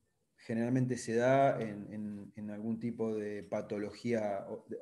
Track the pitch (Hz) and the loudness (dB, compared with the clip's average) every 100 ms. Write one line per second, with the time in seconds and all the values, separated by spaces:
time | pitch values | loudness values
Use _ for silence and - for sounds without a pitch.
0 | _ _ _ _ - 113 117 127 127 120 | _ _ _ _ -4 0 2 2 2 0
1 | - 113 123 135 139 123 110 104 101 107 | 0 4 6 8 6 4 -2 -6 -8 -8
2 | 107 104 98 - 104 104 110 113 117 113 | -6 -8 -12 -10 -8 -6 -4 -2 -4 -2
3 | 113 110 104 104 92 107 104 104 104 - | -2 -2 -4 -6 -4 -4 -2 -4 -4 -4
4 | 120 113 104 98 98 110 - 113 | 0 0 2 -2 -4 -10 -8 -6